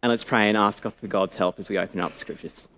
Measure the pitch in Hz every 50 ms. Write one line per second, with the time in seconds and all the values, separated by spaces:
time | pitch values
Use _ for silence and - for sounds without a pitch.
0 | - 123 117 113 - - - 117 107 104 107 110 104 101 104 - - 110 - _
1 | - 101 92 101 95 95 - - 95 90 90 - 98 - 104 95 87 - - 95
2 | 87 82 - - - - - - - - - - - - _